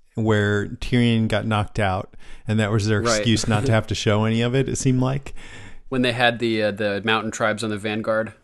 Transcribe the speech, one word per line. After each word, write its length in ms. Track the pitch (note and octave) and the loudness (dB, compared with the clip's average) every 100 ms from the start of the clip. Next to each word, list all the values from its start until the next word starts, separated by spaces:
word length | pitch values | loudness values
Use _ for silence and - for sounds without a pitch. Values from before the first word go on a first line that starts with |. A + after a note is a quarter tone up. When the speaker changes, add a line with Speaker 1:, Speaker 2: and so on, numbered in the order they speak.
| _ - | _ -2
Speaker 1:
where 500 | A2 G#2+ G#2 G#2 G2+ | 2 2 2 0 -2
Tyrion 600 | - - B2 A#2+ A2+ A2 | -6 0 2 4 2 2
got 180 | G#2+ A2 | 0 0
knocked 320 | G#2+ G2+ - | -2 -2 -2
out, 360 | G2+ F#2 - - - - - | -2 -2 -6 -14 -16 -10 -2
and 140 | A2 | 0
that 100 | G#2 | 2
was 160 | A2 G#2 | 2 2
their 120 | G#2+ | 2
Speaker 2:
Right. 160 | A2+ A2 | 2 2
Speaker 1:
excuse 320 | A2 G#2+ - | 2 2 2
not 160 | G#2+ | 0
to 80 | - | 2
Speaker 2:
<laughs> 60 | A2 | 2
Speaker 1:
have 80 | - | 0
to 80 | |
show 300 | G#2 - G#2+ | -2 0 2
any 180 | A2 A2+ | 2 2
of 120 | A#2+ | 0
it, 140 | C3 C3+ | 0 0
it 80 | - | 0
seemed 240 | C#3 B2+ | 0 2
like. 320 | B2+ C3+ - - - - - - - | 0 -2 -8 -12 -14 -16 -16 -16 -6
Speaker 2:
When 140 | C3 | -2
they 100 | B2 | 0
had 280 | A#2 A#2+ A#2 | 4 2 4
the, 220 | A#2 A2 | 0 0
uh, 60 | G#2+ | 0
the 280 | G2+ G#2 G2+ | 0 -2 0
mountain 260 | G#2+ A2 G#2+ | 0 0 0
tribes 340 | - A2+ G#2+ | -2 -2 0
on 60 | A2 | -4
the 80 | G#2+ | -4
vanguard. 560 | G#2+ G#2+ A2 A2 G#2+ - | -4 -4 -2 -2 -4 -8